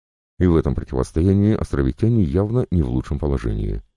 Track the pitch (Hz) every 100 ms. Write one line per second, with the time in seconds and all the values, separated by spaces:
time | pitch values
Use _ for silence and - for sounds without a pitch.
0 | _ _ _ - 90 82 73 65 - 64
1 | 62 78 92 98 104 110 - 71 67 -
2 | 110 117 82 82 104 123 - 90 64 64
3 | - 73 73 67 58 52 50 52 -